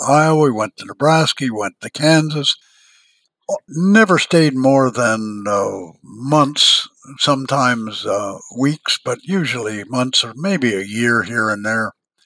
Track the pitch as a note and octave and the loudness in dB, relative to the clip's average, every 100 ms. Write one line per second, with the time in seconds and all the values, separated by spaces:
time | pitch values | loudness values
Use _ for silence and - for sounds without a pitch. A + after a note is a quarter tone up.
0 | C3 D3 D#3 D#3 D3 A2 G#2+ - - - | 2 2 4 4 4 2 -4 -8 -14 -2
1 | D3 D#3+ D3+ - C3 A2 G2 - A#2+ - | 2 2 2 -2 -4 -4 -6 -8 -12 -2
2 | D3+ D#3+ D#3 D3+ C#3+ - _ _ _ _ | 2 2 2 -2 -4 -4 _ _ _ _
3 | _ _ _ _ - G3 - D3 F#3 G#3+ | _ _ _ _ -8 -8 -6 -2 4 6
4 | G#3 E3+ - E3 D#3 C3 C3+ C#3 C3 A#2+ | 6 2 2 4 4 2 4 4 4 2
5 | A#2 A2 G#2+ G#2 G#2 G2+ G2+ F#2+ E2+ - | 0 0 -4 -6 -2 0 0 -4 -12 -18
6 | - G#2+ C3 D3+ C#3+ D3+ - - - _ | -20 -10 0 2 2 2 2 0 -2 _
7 | - C#3 - C3+ C3 C#3 B2+ A#2 A2 G#2 | -16 -4 0 0 -2 0 0 0 -4 -8
8 | G#2 G2+ G2+ F#2 - A2 C#3 D#3 - - | -4 -4 -4 -10 -12 -4 -2 -2 -4 -6
9 | C3 B2 - F#3+ C#3 B2 G#2+ G#2 G2+ B2+ | -6 -8 -4 -4 -2 -4 -6 -6 -6 -4
10 | B2+ - A#2 A#2 F#3+ F#3 B2 G2 G2 G#2+ | -2 -4 -6 -6 -4 -2 0 -2 -4 -2
11 | A#2+ A#2 F#2 A#2 A2 G#2 G#2+ A2 G#2+ - | 0 0 -2 -2 -2 -2 -4 -4 -4 -8
12 | _ _ | _ _